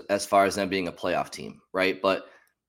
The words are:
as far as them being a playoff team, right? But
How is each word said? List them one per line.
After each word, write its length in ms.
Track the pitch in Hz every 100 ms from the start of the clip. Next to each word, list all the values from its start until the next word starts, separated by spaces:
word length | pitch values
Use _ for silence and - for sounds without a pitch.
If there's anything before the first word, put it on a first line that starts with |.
| -
as 160 | 101
far 220 | - 101 98
as 80 |
them 160 | 98 92
being 180 | 95 85
a 40 |
playoff 360 | - 92 76 67
team, 320 | - 55 - _
right? 260 | 92 92 92
But 240 | 98 90 - - _ _